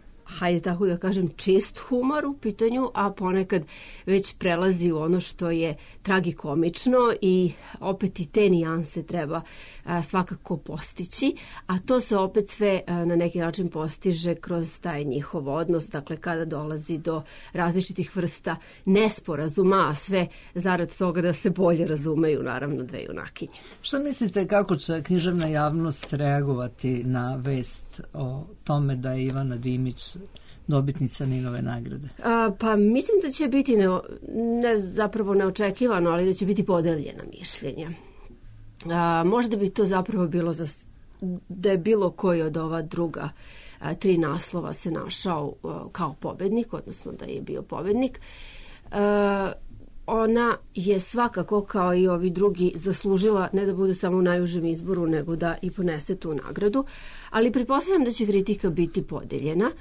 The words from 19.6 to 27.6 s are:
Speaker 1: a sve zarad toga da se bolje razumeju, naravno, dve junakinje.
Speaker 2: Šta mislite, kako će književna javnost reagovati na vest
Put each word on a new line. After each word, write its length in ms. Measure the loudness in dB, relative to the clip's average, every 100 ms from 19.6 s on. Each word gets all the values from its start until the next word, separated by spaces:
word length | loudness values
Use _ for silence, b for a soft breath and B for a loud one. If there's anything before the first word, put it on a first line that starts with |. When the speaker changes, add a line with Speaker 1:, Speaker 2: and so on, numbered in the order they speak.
| 4 6 4
Speaker 1:
a 40 |
sve 340 | 0 -2 0 0 B B
zarad 420 | -4 0 0 -2 -2
toga 240 | -2 2
da 100 | 0
se 180 | 0 0
bolje 360 | 2 4 4 2
razumeju, 560 | 0 0 2 2 2
naravno, 400 | 0 -4 -4 -4
dve 220 | -6 -10 -10
junakinje. 440 | -10 -12 -12 -14 B B B
Speaker 2:
Šta 160 | -4 -2
mislite, 480 | -2 -2 0 0 2
kako 300 | 2 4 0
će 260 | 0 -4
književna 440 | 0 2 2 0 0
javnost 640 | 0 0 0 -2 -2 -4
reagovati 920 | -2 2 2 2 0 -4 -4 -2 -2
na 320 | 0 0 -2 -4
vest 640 | -2 -2